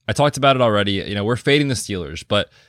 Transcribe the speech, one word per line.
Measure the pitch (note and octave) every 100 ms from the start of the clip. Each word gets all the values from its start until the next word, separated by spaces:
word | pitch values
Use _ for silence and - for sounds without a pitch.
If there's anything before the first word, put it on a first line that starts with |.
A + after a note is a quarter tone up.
| -
I |
talked | A2 C#3+ C#3
about | C#3 C3
it |
already. | A#2+ G#2 G2+
You | G2 -
know, | G2+ G#2
we're | A#2+
fading | - D3 C#3+
the | B2
Steelers, | - F#2+ D2 D#2 -
but | G#2 - _